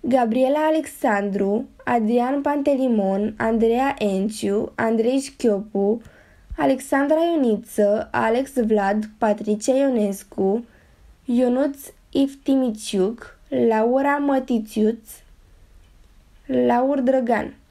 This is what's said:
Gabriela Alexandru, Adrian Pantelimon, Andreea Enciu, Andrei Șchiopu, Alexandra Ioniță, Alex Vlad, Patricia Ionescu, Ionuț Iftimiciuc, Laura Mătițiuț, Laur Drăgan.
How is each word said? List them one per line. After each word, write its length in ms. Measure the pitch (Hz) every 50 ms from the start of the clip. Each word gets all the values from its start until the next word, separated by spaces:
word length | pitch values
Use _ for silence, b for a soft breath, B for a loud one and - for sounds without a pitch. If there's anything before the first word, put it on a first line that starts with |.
Gabriela 640 | - 269 247 262 240 226 214 254 262 254 285 302 311
Alexandru, 960 | 311 320 320 302 - - - - 262 214 202 202 202 190 196 196 196 202 226 269 - - - -
Adrian 560 | - 240 240 220 214 240 240 240 254 277 285
Pantelimon, 920 | 277 294 285 294 277 294 277 254 262 254 233 214 196 190 190 196 208 214 214 -
Andreea 560 | 233 226 226 226 226 226 226 240 262 277 - -
Enciu, 720 | 214 202 196 190 190 214 214 - - 202 202 208 262 - -
Andrei 460 | - 233 226 226 220 220 233 262 269
Șchiopu, 800 | 269 - - _ - 240 208 196 208 - - 202 196 202 220 233 B B B B B B B B B B B
Alexandra 640 | - 285 277 269 262 - - - 269 285 285 311 311 330 339 339
Ioniță, 760 | 311 269 240 214 208 - - - - 208 202 208 214 - - -
Alex 400 | - 233 226 226 247 269 269 -
Vlad, 540 | 254 233 214 220 208 196 196 208 214 214 214 - _
Patricia 560 | - 214 208 214 214 - 208 208 - - 254
Ionescu, 920 | 269 277 277 254 226 208 202 202 190 - _ - - 196 190 196 233 240 b b b b b b b b b b b _
Ionuț 540 | - 240 240 254 247 247 254 285 302 285 - - - - _ _ _
Iftimiciuc, 1300 | - 277 277 269 277 - - - 269 269 262 247 214 214 - - - 196 185 202 233 233 - - - _ - - 269 254 247 233
Laura 480 | 220 220 220 233 247 269 277 285 285
Mătițiuț, 920 | 294 285 285 277 269 262 - 247 220 214 - - 220 214 214 233 226 - - - - - _ - - - - - - - - - - - - - - - - - - _ _ _ - _
Laur 540 | - 262 247 247 240 240 240 254 269 285 277
Drăgan. 540 | 254 240 269 262 254 233 240 208 - - - - _ _